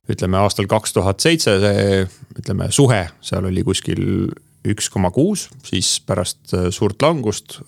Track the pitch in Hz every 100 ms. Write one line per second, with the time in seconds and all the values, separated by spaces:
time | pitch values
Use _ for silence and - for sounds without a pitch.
0 | - 101 90 95 101 - 101 110 - 110
1 | 92 98 160 165 - 98 101 101 101 95
2 | 92 - - - - 95 92 - 139 110
3 | 87 - - 92 95 92 - 92 - 92
4 | 95 95 95 - _ _ 104 104 - 208
5 | 190 - 175 202 - - - 98 - -
6 | - 92 90 - - 95 90 87 107 -
7 | 147 165 110 98 - -